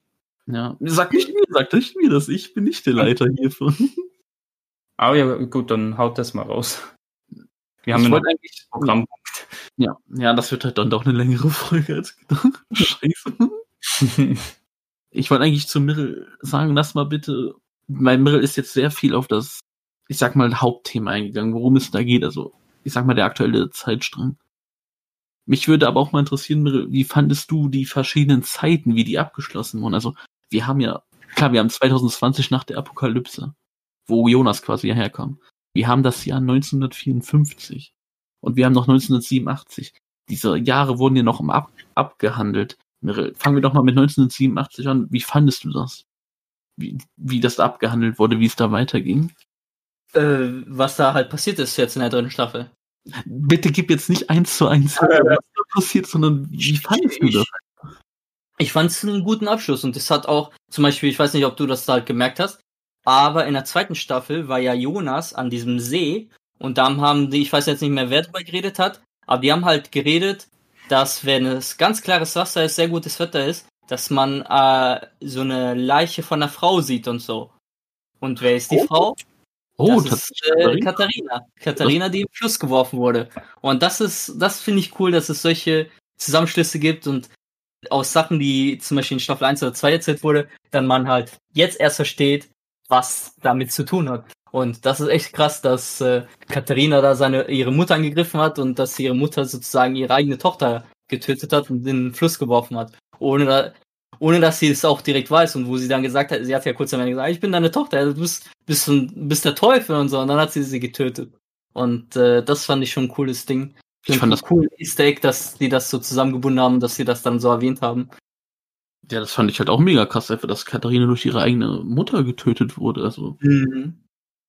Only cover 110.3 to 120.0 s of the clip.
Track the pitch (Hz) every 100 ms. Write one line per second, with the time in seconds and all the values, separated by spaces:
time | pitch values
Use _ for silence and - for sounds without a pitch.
110.3 | 147 156 147 135 131 123 - 127 120 -
111.3 | _ _ _ _ - 123 120 - 127 123
112.3 | 120 120 147 - 139 131 143 127 - 135
113.3 | 120 - 131 139 _ _ _ - 131 117
114.3 | 110 - 170 156 - - - 143 143 139
115.3 | 127 - - 131 131 - 127 - 127 131
116.3 | 127 135 131 127 127 120 - 123 120 123
117.3 | 120 120 120 127 131 120 120 127 - _
118.3 | _ _ _ _ _ _ _ - 113 107
119.3 | - 107 - 95 117 180 139